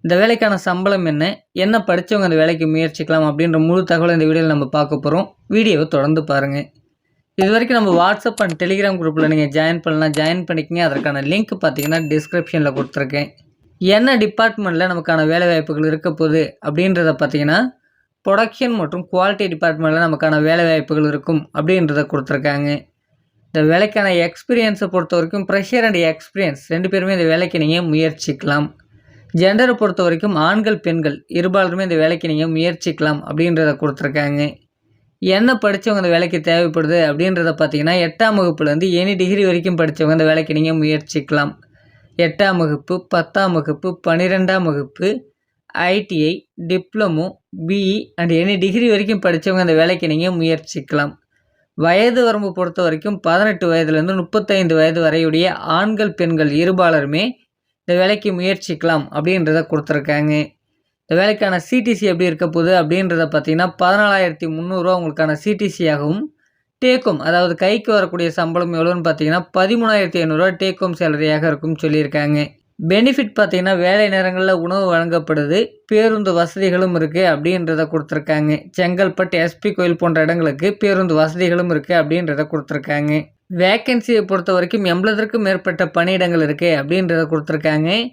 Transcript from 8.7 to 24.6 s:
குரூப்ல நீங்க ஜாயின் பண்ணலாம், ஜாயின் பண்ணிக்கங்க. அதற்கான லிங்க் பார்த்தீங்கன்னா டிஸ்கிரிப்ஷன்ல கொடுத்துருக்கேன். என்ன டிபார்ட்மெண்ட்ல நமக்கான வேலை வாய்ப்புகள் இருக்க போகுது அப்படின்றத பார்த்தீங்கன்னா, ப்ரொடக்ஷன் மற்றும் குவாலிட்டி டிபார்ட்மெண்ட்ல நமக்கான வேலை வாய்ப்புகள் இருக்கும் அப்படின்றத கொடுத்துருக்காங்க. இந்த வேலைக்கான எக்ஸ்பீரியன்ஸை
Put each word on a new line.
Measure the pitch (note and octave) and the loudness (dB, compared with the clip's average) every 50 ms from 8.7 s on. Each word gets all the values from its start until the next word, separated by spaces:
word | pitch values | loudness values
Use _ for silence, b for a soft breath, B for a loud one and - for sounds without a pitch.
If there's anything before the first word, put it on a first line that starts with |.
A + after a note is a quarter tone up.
| G3 G3 G3+ G3+ F#3+ | 0 0 0 -2 -2
குரூப்ல | F3 E3 D#3+ D3+ D#3+ D#3 D#3 | -2 -2 -2 0 0 2 2
நீங்க | D#3 D#3 D3+ C#3 | 2 2 0 0
ஜாயின் | C#3 D#3 D#3 D#3+ E3+ E3+ - | 0 0 0 0 0 -2 -2
பண்ணலாம், | E3+ D#3 D#3 D#3 D#3 D3 D#3 | -2 -2 0 0 0 0 0
ஜாயின் | D3+ D#3+ E3+ F#3 F3 | -2 0 -2 -4 -4
பண்ணிக்கங்க. | D#3+ E3+ D#3+ D#3 - E3+ E3+ E3+ | -4 -4 -4 -4 -4 -2 -2 0
அதற்கான | D3+ C#3 C#3+ - D3 C#3+ C#3 C#3 | 0 -2 -2 -4 -4 -4 -4 -2
லிங்க் | C#3+ F3+ G#3 A3 - G3+ F#3 | -2 -2 -2 -2 -4 -4 -2
பார்த்தீங்கன்னா | - D#3 C3 C#3+ C#3+ D3 D#3+ E3 D#3+ D3 | -2 -2 -2 -2 -4 -2 -2 -2 -2 0
டிஸ்கிரிப்ஷன்ல | D3+ D3+ D3+ - - F3 E3 - - D#3+ D3 C#3+ | -2 -2 -2 -2 -4 -4 -4 -2 -2 0 0 0
கொடுத்துருக்கேன். | C3 C#3 C3 B2+ - D3 C#3 B2+ C#3 C#3+ D3 - _ _ _ _ _ _ _ _ _ _ | -2 -2 -6 -6 -4 -6 -6 -4 -4 -6 -6 -6 _ _ _ _ _ _ _ _ _ _
என்ன | F3+ F#3 G3+ G#3+ A#3+ C4+ C4 | 0 2 4 4 4 4 4
டிபார்ட்மெண்ட்ல | A#3 G#3+ G#3 G#3 - A3+ A3+ A3 A3 G3+ F#3 E3 E3 F3+ | 2 2 0 2 0 0 0 0 -2 -6 -4 -2 0 0
நமக்கான | F#3 F3+ E3+ D#3 - E3 D#3+ D#3 | -2 -2 -4 -2 0 0 2 2
வேலை | D#3 E3 F3 F3+ F3 | 2 2 2 2 2
வாய்ப்புகள் | E3+ D#3+ D3+ D#3 D3+ D3+ D#3 D#3 | 2 0 0 -2 -2 -2 0 0
இருக்க | D#3 D#3 - F3+ | -2 -2 -4 -6
போகுது | D#3 D#3 D#3+ D#3 D3+ D#3+ D3+ - - _ | -2 0 0 2 2 2 0 -2 -6 _
அப்படின்றத | - D#3 D3 E3 F3+ F#3+ F#3+ F3 E3+ D#3+ | -8 -4 -2 0 0 2 2 2 2 0
பார்த்தீங்கன்னா, | C#3+ C3 D3+ C#3 - D3 C#3+ D3 D#3+ G3+ B3+ B3+ - _ _ _ _ _ _ _ _ _ _ | 2 0 -2 -2 0 0 0 2 2 2 0 -2 -6 _ _ _ _ _ _ _ _ _ _
ப்ரொடக்ஷன் | G3+ G3 G#3 A3+ A3 - - C4 B3 A#3 | 0 2 2 2 -2 -2 -4 -2 -2 -2
மற்றும் | G#3+ E3+ D3+ - F3+ E3+ | -2 -4 -4 -6 -8 -8
குவாலிட்டி | _ - F#3 F#3 G3 G3+ G3 G#3 F#3 | _ 0 0 0 0 0 -2 -4 -4
டிபார்ட்மெண்ட்ல | E3+ D#3 E3+ E3+ D#3+ D#3 E3 D#3 D#3 E3 E3+ | -2 -2 -2 -2 0 0 0 0 2 2 2
நமக்கான | E3 D#3 C#3 E3 D#3 D3+ D3+ | 0 0 0 0 0 2 2
வேலை | D3+ D#3 E3 F3 E3+ | 2 2 2 2 2
வாய்ப்புகள் | E3 D#3+ D#3 - - D#3 D3+ D3+ D3+ | 2 2 0 0 -2 0 0 0 0
இருக்கும் | C#3+ C#3+ - - E3 D3+ D3 - - | -2 -2 -2 -2 -2 -2 -2 -4 -6
அப்படின்றத | D3 D3+ D#3+ F#3 F#3 E3+ D3+ D3 C#3+ D3 | -4 0 2 2 2 2 0 0 -2 -2
கொடுத்துருக்காங்க. | D3 - C#3+ C3+ - D3 C3+ C#3 D3 C#3+ C#3+ C#3+ C#3+ D3 C#3+ - _ _ _ _ _ _ _ _ _ _ _ _ _ - | -2 -4 -6 -4 -4 -4 -2 -2 -2 -2 -2 -2 -4 -4 -6 -8 _ _ _ _ _ _ _ _ _ _ _ _ _ -2
இந்த | D#3 D3+ | 0 2
வேலைக்கான | D#3 E3 F3+ G#3 G#3 G#3 A3 G3+ G3 F3+ E3+ | 4 4 2 2 0 0 0 0 2 2 0
எக்ஸ்பீரியன்ஸை | E3 E3+ - - - - B3 A3+ | 0 -2 -4 -10 -4 -2 0 2